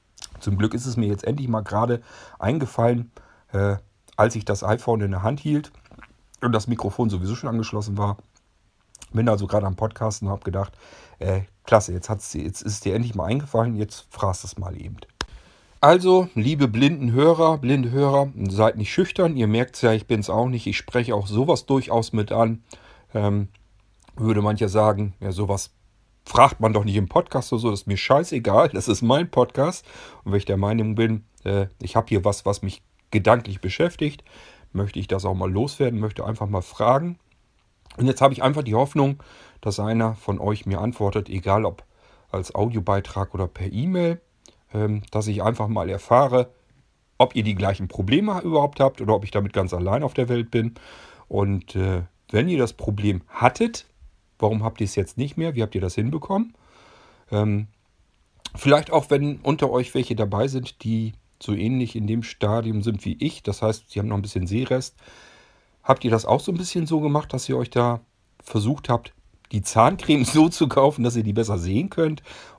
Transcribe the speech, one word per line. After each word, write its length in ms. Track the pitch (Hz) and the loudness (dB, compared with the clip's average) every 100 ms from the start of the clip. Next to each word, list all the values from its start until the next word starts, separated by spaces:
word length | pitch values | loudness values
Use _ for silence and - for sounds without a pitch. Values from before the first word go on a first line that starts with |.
| _ - - - | _ -20 -20 -8
Zum 180 | 104 98 | -4 0
Glück 160 | 107 | 0
ist 120 | 120 127 | -2 -4
es 100 | 117 | -2
mir 120 | 104 | -2
jetzt 160 | 101 | -2
endlich 240 | - 143 127 | -4 -4 -2
mal 140 | 110 | -4
gerade 400 | 98 104 120 120 - - - - | -4 -2 -2 -2 -6 -20 -20 -6
eingefallen, 720 | 104 156 123 - 117 120 120 - _ _ - | -2 -2 -2 0 2 2 -4 -16 _ _ -6
äh, 260 | 98 101 101 - _ _ - | -2 0 -2 -8 _ _ 2
als 180 | 120 117 | 2 2
ich 100 | 104 | -4
das 180 | 101 | -4
iPhone 380 | 98 110 - 110 | -2 -2 0 0
in 100 | 101 | 0
der 120 | 95 | -2
Hand 160 | 104 147 | -2 -2
hielt 320 | 151 147 147 - _ - - _ _ - | -2 -2 -4 -20 _ -20 -20 _ _ -6
und 100 | 123 | -2
das 160 | 113 117 | -2 -2
Mikrofon 420 | 117 104 - 117 | -4 -4 -2 -2
sowieso 260 | 95 92 123 | -2 -4 -6
schon 140 | 135 | -4
angeschlossen 480 | 113 110 107 104 101 | -4 -4 -6 -6 -4
war. 200 | 101 98 _ _ _ _ _ _ _ - - | -4 -4 _ _ _ _ _ _ _ -20 -6
Bin 180 | 110 117 | 0 2
also 180 | 101 95 | 2 0
gerade 180 | 107 98 | -2 -2
am 100 | 95 | -4
Podcasten 500 | 107 - 110 104 98 | -6 -4 -6 -4 -6
und 60 | |
hab 100 | 98 | -6
gedacht, 300 | 95 95 101 - - - - - | -4 -6 -6 -10 -20 -20 -20 -8
äh, 220 | 95 95 95 _ | -2 -2 -4 _
klasse, 300 | - 110 - | 4 4 4
jetzt 160 | 90 - | -8 -6
hat's, 240 | 104 - | -8 -6
jetzt 280 | 76 - - | -8 -8 -8
ist 120 | 104 | -8
es 60 | 101 | -6
dir 120 | 104 | -4
endlich 220 | 107 120 104 | -2 -2 -4
mal 100 | 92 | -2
eingefallen, 500 | 131 147 113 117 107 | -4 -2 0 0 -2
jetzt 320 | 107 - - | -6 -10 -16
fragst 340 | - 98 90 | -4 -4 -4
du's 140 | 95 - | -10 -10
mal 220 | 90 90 | -10 -10
eben. 180 | - - - - - - - _ _ - | -14 -16 -18 -14 -14 -14 -20 _ _ 4
Also, 500 | 143 180 185 185 180 | 6 8 8 4 4
liebe 340 | 113 117 151 131 | 0 0 2 2
blinden 440 | 107 143 156 123 | 4 2 2 0
Hörer, 480 | 123 156 165 160 156 | 4 6 6 4 4
blinde 320 | 123 139 123 | 2 0 2
Hörer, 380 | 131 143 139 139 - 98 | 2 2 2 0 -2 -2
seid 260 | 98 110 110 | 4 4 4
nicht 160 | 104 | -2
schüchtern, 460 | - 185 - 170 139 | 0 0 2 2 2
ihr 100 | 107 | 2
merkt's 340 | 113 127 - | 2 0 2
ja, 120 | 117 | 2
ich 140 | 110 - | 2 0
bin's 220 | 110 101 | -2 0
auch 180 | 107 127 | 0 0
nicht, 200 | 120 101 | -2 -4
ich 100 | - | -6
spreche 380 | - 123 120 107 | -4 -4 -2 -2
auch 120 | 98 | -2
sowas 380 | 104 135 143 - | 0 2 0 2
durchaus 460 | 135 - 117 113 | 0 2 -2 0
mit 200 | 110 107 | -4 -2
an. 320 | 113 113 113 _ - - - _ | 2 0 0 _ -20 -20 -20 _
Ähm, 360 | 107 104 101 101 _ _ _ _ _ - - | -2 0 0 -4 _ _ _ _ _ -20 -4
würde 260 | 110 104 | 0 2
mancher 260 | 104 107 107 | 0 0 0
sagen, 460 | 107 107 101 104 - | 4 4 2 -2 -6
ja, 100 | 98 | -8
sowas 400 | 90 98 98 - _ _ _ _ _ - | -4 -4 -4 -6 _ _ _ _ _ 0
fragt 340 | - 131 - | 6 6 6
man 140 | 110 | 2
doch 100 | 107 | 2
nicht 120 | 104 101 | 2 0
im 120 | 92 | 2
Podcast 460 | 170 - 135 - | 0 0 -4 -2
oder 80 | 113 | -2
so, 100 | 117 | -2
das 100 | 101 | -4
ist 60 | - | -4
mir 100 | 98 | -4
scheißegal, 720 | - 139 175 135 117 110 160 | 4 2 2 -2 4 4 4
das 180 | 95 120 | 2 -2
ist 160 | - | 0
mein 260 | 113 143 170 | 4 2 2
Podcast. 560 | - 123 - 151 - - - - - | 2 2 2 -2 -2 -16 -20 -20 -12
Und 80 | 98 | -2
wenn 80 | 101 | -2
ich 60 | 101 | 0
der 120 | 98 | -2
Meinung 380 | 101 113 110 107 | 0 0 0 0
bin, 280 | 113 110 - _ | 0 0 -6 _
äh, 240 | 98 98 98 - | -2 -2 -2 -6
ich 140 | - 113 | -2 -2
hab 140 | - | 0
hier 160 | 104 101 | 0 0
was, 200 | 101 101 | -2 -4
was 160 | 101 | -4
mich 200 | 98 - _ _ - | -6 -10 _ _ -4
gedanklich 500 | 107 101 120 113 98 | 0 4 4 2 -8
beschäftigt, 600 | 98 - 170 - 147 - - - - - - | -6 -2 -2 -2 -6 -6 -20 -20 -20 -20 -10
möchte 260 | 95 101 - | -6 -4 -6
ich 80 | 98 | -4
das 160 | 95 | -2
auch 120 | 95 92 | -2 -2
mal 160 | 95 | -2
loswerden, 480 | 98 139 - 127 113 | -2 -2 -2 -2 -2
möchte 260 | 107 - - | -6 -6 -8
einfach 240 | 117 101 | -6 -4
mal 140 | 95 | -4
fragen. 560 | - - 110 135 175 175 _ _ _ _ _ _ _ - | -6 -2 2 2 0 -10 _ _ _ _ _ _ _ 0
Und 120 | 127 | 0
jetzt 140 | 127 | 6
habe 120 | 139 | 4
ich 100 | 135 | 4
einfach 200 | 131 147 | 0 0
die 120 | 127 110 | 0 0
Hoffnung, 480 | 139 151 139 139 - - - - | 0 2 0 0 -12 -20 -20 -8
dass 180 | 107 101 | -6 -4
einer 360 | 107 113 113 110 | -2 0 0 -2
von 240 | - 98 | -6 -4
euch 260 | 104 104 98 | -2 -4 -4
mir 160 | 98 | -2
antwortet, 480 | 113 120 98 104 95 | -4 -2 -2 -2 -4
egal 340 | 95 98 104 | -6 0 2
ob 200 | 107 95 - _ _ _ - | 0 -6 -20 _ _ _ -8
als 240 | 95 92 - | -8 -6 -2
Audiobeitrag 800 | 113 113 92 98 - 98 98 | -2 0 0 0 -2 -6 -6
oder 140 | 98 90 | -4 -6
per 240 | - 95 | -6 -8
E-Mail, 480 | 101 165 180 170 170 _ _ _ _ _ | -4 -2 0 0 -2 _ _ _ _ _
ähm, 300 | 107 107 107 - | -4 -2 -2 -4
dass 160 | 110 107 | -4 -2
ich 140 | 98 | -2
einfach 280 | 104 117 107 | -2 -2 -4
mal 200 | 104 87 | -4 -4
erfahre, 600 | 98 - 120 139 127 123 _ _ _ _ _ _ - | -6 2 4 6 2 0 _ _ _ _ _ _ 0
ob 180 | 127 127 | 0 2
ihr 80 | |
die 120 | 107 95 | -2 0
gleichen 320 | 98 98 95 | -2 -2 -6
Probleme 540 | - 98 147 214 185 | -4 2 2 2 -2
überhaupt 400 | 170 156 143 - | 0 2 2 2
habt 180 | 135 - | 0 2
oder 160 | 107 107 | 0 0
ob 80 | |
ich 80 | 101 | 0
damit 220 | 104 98 | -2 -2
ganz 200 | 101 95 | -2 -2
allein 300 | 90 92 120 | -2 -2 -2
auf 100 | 139 | -2
der 140 | - 123 | -2 -2
Welt 240 | 120 117 | -2 0
bin. 220 | 117 117 - - - - - - | 0 0 -6 -20 -20 -20 -20 -6
Und, 480 | 101 101 98 - 95 | -2 0 -2 -4 -4
äh, 240 | 92 90 87 _ - | -2 -2 -6 _ -2
wenn 200 | 104 170 | 0 2
ihr 80 | 160 | 0
das 160 | 117 | 0
Problem 480 | - - 101 104 92 - | -2 -6 -2 -2 -2 -6
hattet, 580 | - 123 - 226 - - _ - _ _ - | 0 2 2 -4 -4 -18 _ -20 _ _ -2
warum 240 | 107 110 | 0 0
habt 180 | 110 - | -2 -4
ihr 40 | 101 | -4
es 100 | - | -2
jetzt 220 | 92 - | -4 -4
nicht 200 | 143 165 | -6 -4
mehr? 160 | 165 123 | -4 -2
Wie 60 | |
habt 140 | 107 95 | -4 -2
ihr 60 | |
das 140 | 92 - | -4 -2
hinbekommen? 580 | 117 156 - 196 233 - _ _ - - _ _ - | -4 -4 -4 -4 -4 -8 _ _ -20 -20 _ _ -4
Ähm, 360 | 104 107 104 107 _ _ _ _ _ _ _ - - | 0 0 -2 -6 _ _ _ _ _ _ _ -16 -2
vielleicht 360 | 139 147 151 | 4 4 4
auch, 200 | 160 - | 0 2
wenn 260 | 143 147 143 | 0 0 -4
unter 320 | 139 151 139 | -2 0 0
euch 240 | 127 123 | 0 -2
welche 220 | 135 123 113 | -4 -2 -2
dabei 320 | 104 101 135 | -2 0 -2
sind, 360 | 131 123 - | -2 -8 -8
die 300 | 110 113 110 - _ _ | -4 -2 -4 -8 _ _
so 120 | - | -6
ähnlich 420 | 101 110 131 117 113 | -2 -2 -2 -2 -4
in 120 | 104 | -4
dem 160 | 117 | -4
Stadium 580 | 113 - 104 113 113 107 | -6 -4 -2 0 -2 -2
sind 240 | 113 104 110 | -2 -4 -6
wie 100 | 113 | -4
ich. 240 | 151 - | -6 -6
Das 180 | - 98 | -8 -2
heißt, 300 | 110 107 _ | -2 -2 _
sie 80 | 104 | -6
haben 80 | 104 | -4
noch 80 | 101 | -4
ein 80 | |
bisschen 240 | 101 - 90 | -4 -6 -2
Sehrest. 480 | 110 131 131 - _ - - - - _ _ _ _ | -2 0 -2 -4 _ -20 -20 -20 -20 _ _ _ _
Habt 200 | - 139 | 0 2
ihr 60 | 123 | 2
das 160 | 110 - | 0 2
auch 140 | 131 | 0
so 120 | - | 0
ein 60 | 170 | -6
bisschen 300 | 180 180 156 | -4 -4 -2
so 120 | 156 | -2
gemacht, 320 | 151 147 - | 0 -2 -2
dass 160 | 131 - | -8 -4
ihr 100 | 131 | -4
euch 120 | 120 | -2
da 300 | 123 120 117 _ _ _ _ | 0 0 -2 _ _ _ _
versucht 460 | - 113 107 143 - | -6 -2 -2 -4 -2
habt, 240 | 120 - _ _ _ - | -2 -4 _ _ _ -8
die 100 | 104 | -6
Zahncreme 640 | - 113 123 190 - 147 117 | 0 4 4 4 2 2 4
<laughs> 0 | |
so 240 | 156 165 | 4 4
zu 180 | - 147 | 4 2
kaufen, 360 | 135 139 143 | 4 4 2
dass 120 | 117 117 | -2 0
ihr 80 | |
die 100 | 107 | -2
besser 260 | 101 107 98 | 0 -2 -2
sehen 320 | 87 104 196 | 0 -2 -2
könnt? 320 | - 156 151 - - - | -2 -2 -2 -12 -20 -20